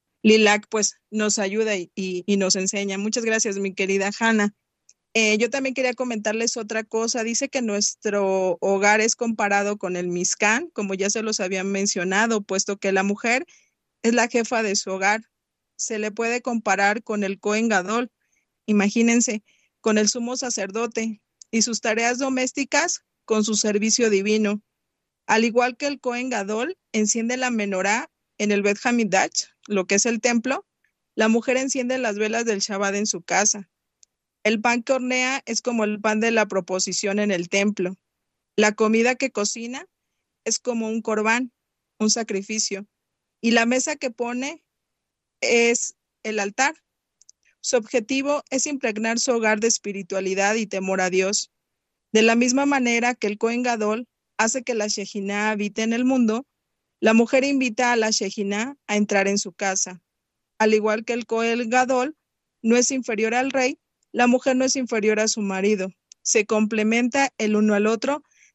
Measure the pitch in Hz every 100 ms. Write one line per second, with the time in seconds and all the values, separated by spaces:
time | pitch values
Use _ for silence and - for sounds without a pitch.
0 | _ _ 214 220 208 208 - 220 202 -
1 | _ 214 214 220 196 214 220 196 175 -
2 | 190 180 175 202 190 190 190 202 202 196
3 | 214 233 226 220 226 196 196 185 190 196
4 | 196 - 226 220 208 - _ _ _ _
5 | _ 226 214 214 233 269 269 262 254 240
6 | 247 220 214 220 233 240 214 220 220 220
7 | 226 240 220 233 277 269 226 202 - -
8 | 214 202 190 190 185 170 196 196 208 214
9 | 226 - 233 226 208 202 202 208 180 180
10 | 180 175 190 - 208 233 339 - 202 190
11 | 202 220 220 214 185 190 196 196 196 196
12 | 180 196 226 220 208 190 - 196 196 190
13 | 196 202 233 254 349 _ _ _ _ _
14 | 226 233 233 240 220 233 214 196 - 190
15 | 196 220 - _ _ _ _ - - 220
16 | 214 214 226 240 247 233 220 190 202 220
17 | - 208 196 196 208 214 233 196 185 226
18 | 247 _ _ _ _ _ - 208 202 233
19 | 233 233 240 214 - _ _ _ 220 214
20 | 208 254 233 254 247 226 196 214 233 226
21 | 226 208 _ _ - 226 233 220 233 220
22 | 233 247 269 254 254 - 269 285 247 -
23 | _ _ - 214 214 214 214 208 220 214
24 | 226 196 202 220 202 208 - _ _ _
25 | _ _ - 220 233 233 247 240 285 277
26 | 254 240 254 226 196 214 285 381 _ 220
27 | 214 233 226 254 254 226 202 185 196 226
28 | 320 _ _ - 208 202 202 202 247 240
29 | 208 190 285 - - _ - 202 185 202
30 | 233 226 240 240 240 320 - _ _ _
31 | _ - 220 226 262 254 269 269 247 262
32 | 233 202 214 226 233 196 - 196 202 202
33 | 214 175 - 175 208 208 - _ _ _
34 | _ _ _ _ 214 220 233 240 226 262
35 | 247 254 254 269 - 226 247 233 214 208
36 | 214 214 226 226 208 190 180 185 190 180
37 | 202 202 208 180 175 196 208 202 180 190
38 | _ _ _ _ _ - 214 214 214 226
39 | 240 254 269 - 208 226 233 262 370 _
40 | _ _ _ _ - - 247 233 220 226
41 | 220 214 214 233 254 - _ _ _ _
42 | 214 233 220 196 196 220 - 196 208 _
43 | _ _ _ _ 226 226 233 254 311 302
44 | 269 233 233 247 277 320 _ _ _ _
45 | _ _ _ _ 117 233 233 240 - -
46 | _ _ 220 214 202 208 277 320 _ _
47 | _ _ - _ _ _ - 247 214 247
48 | 214 269 277 294 - 269 302 277 233 214
49 | 226 233 - 233 220 214 226 - 202 196
50 | 185 190 190 190 196 226 214 196 190 190
51 | 185 185 190 214 - _ _ _ _ _
52 | _ 220 226 233 247 262 285 277 240 233
53 | 240 247 208 208 226 240 247 233 208 220
54 | 247 _ _ - 226 269 240 233 214 208
55 | 196 208 196 202 214 208 208 214 220 233
56 | 254 262 226 226 - _ _ _ _ _
57 | 220 226 233 262 277 277 254 214 247 240
58 | 220 214 196 220 196 202 247 285 - 208
59 | 208 202 196 202 196 - 196 190 185 180
60 | _ _ _ _ _ - 214 214 214 214
61 | 226 240 226 226 233 233 226 254 254 254
62 | 277 - _ _ _ _ 226 240 254 262
63 | 240 214 220 240 269 269 254 311 _ _
64 | _ 220 247 247 277 254 262 277 247 226
65 | 214 214 214 226 202 190 202 208 185 -
66 | _ _ - 220 208 214 214 220 214 233
67 | 247 277 277 - 214 208 214 202 214 226
68 | 262 285 - _ _